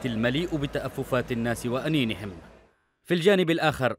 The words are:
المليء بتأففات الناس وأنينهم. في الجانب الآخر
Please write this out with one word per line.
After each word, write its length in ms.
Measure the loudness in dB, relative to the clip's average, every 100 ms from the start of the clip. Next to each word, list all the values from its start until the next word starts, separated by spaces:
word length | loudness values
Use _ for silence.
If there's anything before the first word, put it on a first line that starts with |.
| -2
المليء 520 | 0 2 0 -2 -2
بتأففات 720 | -2 -4 -4 -6 -2 0 0
الناس 340 | -2 -2 -2 -2
وأنينهم. 680 | -2 0 0 0 -2 -8 -12 -18 -20 _ _ _ _
في 100 | -2
الجانب 360 | 2 4 4 4
الآخر 460 | 2 2 2 0